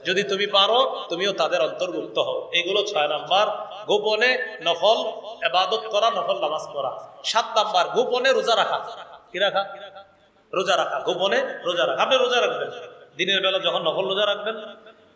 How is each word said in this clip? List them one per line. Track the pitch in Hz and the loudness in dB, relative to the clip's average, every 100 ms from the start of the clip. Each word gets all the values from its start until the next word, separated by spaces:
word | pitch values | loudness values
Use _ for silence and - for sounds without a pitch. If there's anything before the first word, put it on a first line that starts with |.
যদি | 160 185 | -2 0
তুমি | 196 196 202 | 0 0 2
পারো, | 196 202 240 262 254 196 | 4 6 4 2 -2 -6
তুমিও | 175 202 | -2 -2
তাদের | 180 156 170 | 0 0 2
অন্তর্ভুক্ত | 156 - 180 160 - 165 | 0 -2 -4 -4 -4 -2
হও। | 175 175 - | -2 -2 -2
এগুলো | 175 175 202 202 | 0 2 0 0
ছয় | 156 147 | 0 0
নাম্বার, | 151 151 190 214 - - 196 214 | -2 2 2 2 -2 -8 -8 0
গোপনে | 208 208 214 247 247 214 - | 0 2 2 2 2 -4 -4
নফল | 170 170 202 247 226 - 208 - 165 | -2 2 4 4 0 -6 -12 -6 0
ইবাদত | 180 190 - - | 2 2 0 0
করা, | 202 226 | 2 2
নফল | 190 175 190 | 2 0 -2
নামাজ | 151 151 - | -2 -4 -6
পড়া। | 143 127 110 - - | -6 -6 -6 -12 -10
সাত | - 226 233 220 | -2 0 0 0
নাম্বার, | 202 180 165 | 2 2 2
গোপনে | 196 254 247 262 | 2 0 2 2
রোজা | 226 226 208 | 2 4 2
রাখা। | 165 143 - 208 170 - - | 2 -2 -6 -12 -16 -20 -12
কি | 175 | -2
রাখা? | 196 185 196 - 202 196 - _ _ _ _ | 0 0 -2 -8 -16 -18 -20 _ _ _ _
রোজা | 175 185 165 | -4 0 2
রাখা, | 147 143 | 0 -2
গোপনে | 156 170 196 247 262 - | -2 0 0 0 -2 -4
রোজা | 170 170 156 | -4 0 0
রাখা। | - | 2
আপনি | 233 262 | 2 2
রোজা | 247 247 | 2 2
রাখবেন, | 202 - - - - - - 143 | 0 -2 -6 -8 -14 -18 -12 -4
দিনের | 180 196 | 0 2
বেলা | 185 185 | 2 0
যখন | 165 175 | 0 0
নফল | 165 147 190 | 0 0 0
রোজা | 190 208 | 0 0
রাখবেন, | 202 220 220 - - - - _ | 0 -4 -8 -10 -16 -20 -20 _